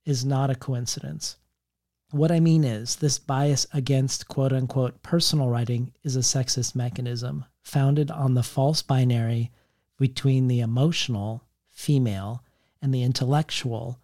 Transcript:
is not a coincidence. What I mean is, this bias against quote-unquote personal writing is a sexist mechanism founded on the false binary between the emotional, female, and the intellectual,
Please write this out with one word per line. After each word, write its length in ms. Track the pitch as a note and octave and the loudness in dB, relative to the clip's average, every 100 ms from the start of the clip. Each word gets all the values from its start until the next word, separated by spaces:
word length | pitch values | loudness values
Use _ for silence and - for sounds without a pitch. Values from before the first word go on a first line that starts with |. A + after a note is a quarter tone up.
is 220 | - C3 C3+ | -4 -2 0
not 240 | C3+ C3+ | 0 0
a 40 | |
coincidence. 800 | C3 - B2 - - - D#3 - - _ _ _ _ _ _ _ | -2 -4 -4 -4 -8 -8 -10 -10 -12 _ _ _ _ _ _ _
What 200 | D3 D#3+ | 0 2
I 80 | E3+ | 4
mean 260 | E3 D#3+ | 4 4
is, 320 | C3+ G#2+ A#2+ - | 2 -2 -6 -2
this 220 | D3+ - | -2 -2
bias 480 | - C3+ D3 C#3 - | -2 0 2 2 0
against 560 | D3 B2+ C3+ C3+ - - | -2 0 2 0 -4 -6
quote-unquote 760 | - C3+ C3 B2+ C3+ B2 - | -2 0 0 0 -2 -2 -4
personal 460 | - E3+ - D#3 B2+ | -2 0 2 2 2
writing 460 | A#2 A#2 A#2+ B2+ - | 0 0 -2 -4 -6
is 140 | C#3+ B2+ | -4 0
a 40 | |
sexist 540 | B2 C3+ B2 - A#2 | 0 0 0 -2 -2
mechanism 720 | B2+ B2 B2 B2 A#2+ B2 D3 - _ | -2 -4 -4 -6 -6 -6 -8 -10 _
founded 480 | - C#3+ C3+ D3 C#3+ | -4 2 4 4 0
on 240 | D#3 C3+ | 0 2
the 80 | B2 | 2
false 400 | A#2+ - C3+ D#3 | 2 0 2 0
binary 680 | - C3 B2 A#2+ A2+ A#2 A#2 - _ _ _ - | 0 2 2 2 0 -2 -4 -8 _ _ _ -2
between 480 | C3+ C3 C#3 C3 B2+ | -2 0 2 4 2
the 140 | B2 | 2
emotional, 840 | A2+ A#2+ D#3 E3 - G#2+ G#2 A2+ - _ _ | 0 2 2 2 -2 -2 -4 -8 -12 _ _
female, 760 | - - C#3+ A#2 F#2+ G2+ A#2+ - _ _ _ | -8 0 2 2 -2 -6 -10 -14 _ _ _
and 100 | C#3 | -2
the 100 | B2+ | 0
intellectual, 960 | B2 B2+ B2+ D3 D#3+ - B2+ A2+ - B2+ | 0 0 0 0 0 -4 -6 -6 -8 -12